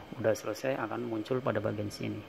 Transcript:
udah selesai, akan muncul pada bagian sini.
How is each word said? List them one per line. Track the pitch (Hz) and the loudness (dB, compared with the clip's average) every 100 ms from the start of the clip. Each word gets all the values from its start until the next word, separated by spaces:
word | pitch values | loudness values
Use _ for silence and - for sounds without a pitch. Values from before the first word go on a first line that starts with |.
| - - | -10 0
udah | 110 | 2
selesai, | 107 113 107 131 139 | 2 0 -2 0 0
akan | 110 113 120 | 0 -2 -2
muncul | 110 107 127 | -2 0 2
pada | 127 110 | 2 2
bagian | 107 104 101 | 2 0 -2
sini. | - 113 104 | -2 -4 -4